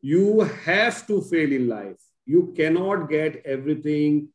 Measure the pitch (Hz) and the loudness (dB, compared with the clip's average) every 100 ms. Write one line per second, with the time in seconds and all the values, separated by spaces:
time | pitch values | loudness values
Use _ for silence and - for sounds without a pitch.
0 | 135 165 196 214 196 - - 185 233 - | 2 2 4 4 2 -2 -2 0 0 -2
1 | - 208 - 170 151 139 123 107 101 95 | -2 -4 0 0 0 0 -2 -4 -10 -16
2 | _ _ - 160 180 - 160 165 190 196 | _ _ 0 2 2 0 0 2 0 -2
3 | 156 151 156 151 147 135 135 151 151 151 | -2 -2 -2 -6 -6 -6 -2 -4 -2 0
4 | 147 147 147 | 2 2 -2